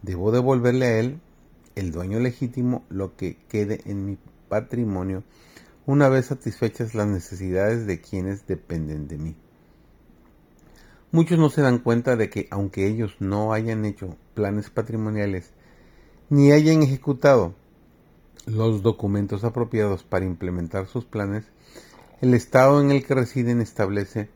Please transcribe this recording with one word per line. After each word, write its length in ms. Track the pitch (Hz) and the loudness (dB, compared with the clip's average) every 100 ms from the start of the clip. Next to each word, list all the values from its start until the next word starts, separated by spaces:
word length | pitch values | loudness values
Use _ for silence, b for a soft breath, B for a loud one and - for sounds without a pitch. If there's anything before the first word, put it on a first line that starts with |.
debo 280 | - 90 101 | -6 -2 2
devolverle 540 | 120 127 131 123 127 | 2 2 2 2 2
a 140 | 127 113 | 2 2
Él, 180 | 120 151 _ _ _ _ _ | 0 -6 _ _ _ _ _
el 160 | - 95 | -8 -6
dueño 300 | 80 92 107 | -6 -6 -2
legítimo, 640 | 123 120 127 123 123 123 - | -4 -4 -8 -4 -2 -4 -6
lo 260 | 92 95 - | -8 -8 -8
que 220 | 92 82 _ | -10 -10 _
quede 320 | 107 104 110 - | -4 -4 -6 -8
en 180 | 101 | -8
mi 140 | 98 98 - _ _ | -8 -10 -16 _ _
patrimonio, 760 | 104 117 120 113 95 95 92 - b b b b b - | -6 -4 -4 -2 -2 -4 -6 -10 b b b b b 0
una 240 | 139 139 | 4 4
vez 160 | 131 127 | 4 -2
satisfechas 680 | 135 - - 117 - 113 | -6 -8 -4 -4 -4 -6
las 120 | 110 104 | -2 -2
necesidades 800 | 98 - 92 92 92 101 117 107 | -2 -6 -10 -4 0 0 -2 -4
de 160 | 87 | -8
quienes 440 | - 98 92 98 - | -6 -6 -6 -8 -8
dependen 640 | 90 - 82 76 76 71 | -10 -6 -8 -6 -8 -10
de 80 | 76 | -10
mí. 200 | 80 80 _ _ _ _ _ _ _ _ _ _ _ _ b b b b b | -10 -12 _ _ _ _ _ _ _ _ _ _ _ _ b b b b b
Muchos 260 | 160 165 175 | 2 4 4
no 100 | 156 | 4
se 140 | - | 4
dan 160 | 139 123 | 2 2
cuenta 380 | 120 117 120 120 | 2 0 2 0
de 120 | 104 | 0
que, 180 | - - | -4 -6
aunque 360 | 101 98 101 98 | -4 -4 -2 -2
ellos 300 | 110 107 - | 0 -4 -4
no 340 | 98 101 107 | -4 -2 -2
hayan 320 | 110 113 110 107 | -2 -2 -4 -4
hecho 320 | 101 92 82 _ | -6 -12 -14 _
planes 340 | - 101 104 104 | -4 -2 -2 -6
patrimoniales, 840 | - 110 113 107 107 101 95 - _ b b b b b b _ | -8 -6 -6 -4 -4 -4 -4 -10 _ b b b b b b _
ni 240 | 143 143 | 4 8
hayan 300 | 147 151 160 | 8 6 4
ejecutado 720 | 147 135 - 139 147 131 87 98 _ _ _ _ _ _ _ - | 4 0 -4 2 6 6 4 -4 _ _ _ _ _ _ _ -18
los 380 | - 110 113 107 | -6 0 0 2
documentos 640 | 104 107 104 101 101 104 | 0 0 -2 -2 -2 -4
apropiados 600 | 117 120 117 113 104 95 | -4 -4 -4 0 0 -2
para 220 | - 95 95 | -4 -4 -2
implementar 600 | 85 92 90 82 98 92 | -6 -6 -6 -6 -6 -6
sus 200 | 123 120 | -10 -8
planes, 380 | 110 101 104 107 _ B B B B B B | -6 -6 -6 -10 _ B B B B B B
el 140 | 127 | 4
estado 480 | 120 - 131 135 143 | 4 4 6 6 6
en 80 | 143 | 4
el 120 | 139 | 2
que 120 | - | 2
residen 480 | 135 120 131 120 120 | 0 0 -2 0 0
establece 680 | 110 - 98 101 98 110 104 | -2 -2 -2 -2 -4 -8 -10